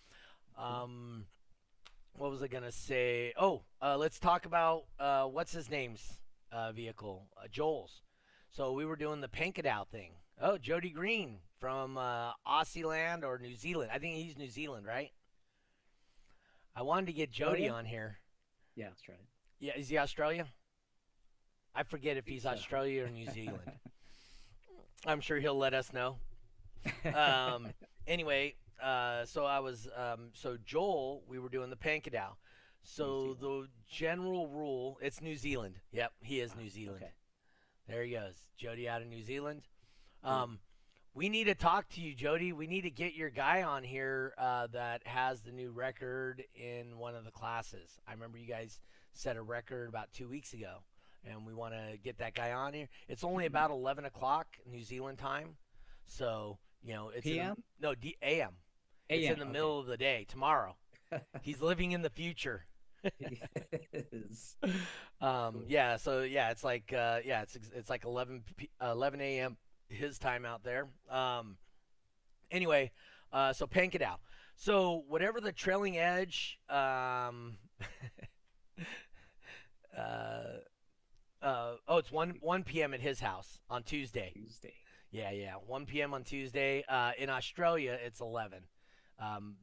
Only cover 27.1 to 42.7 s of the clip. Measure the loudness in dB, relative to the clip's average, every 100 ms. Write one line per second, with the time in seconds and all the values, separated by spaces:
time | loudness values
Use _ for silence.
27.1 | 6 8 8 4 0 -4 -12 -16 -8 0
28.1 | 0 4 4 4 -2 -16 -4 2 2 2
29.1 | 0 -2 0 2 2 0 -4 -8 -4 -2
30.1 | -2 -6 -8 -6 -6 -2 2 4 2 0
31.1 | -4 -8 -8 -4 -4 -4 -4 0 0 0
32.1 | -2 -4 -8 -20 -20 -20 -20 -10 -4 0
33.1 | 0 -2 -2 -4 -4 -6 -14 -12 -2 0
34.1 | 0 0 -2 -2 -2 -2 -2 -2 -2 -4
35.1 | -4 -6 -4 -2 -2 -2 -8 -8 -2 -2
36.1 | -4 -6 -2 -2 -4 -10 -8 -8 -8 -12
37.1 | -16 _ _ _ _ _ _ -8 -4 -2
38.1 | -4 -6 -10 -20 -12 -8 -6 -4 -4 -6
39.1 | -10 -6 -4 -4 -6 -12 -20 -20 -20 -20
40.1 | -6 0 2 0 -6 -16 -20 -20 -20 -14
41.1 | -2 0 4 4 6 6 6 4 -4 -6
42.1 | 0 2 4 2 -2 -2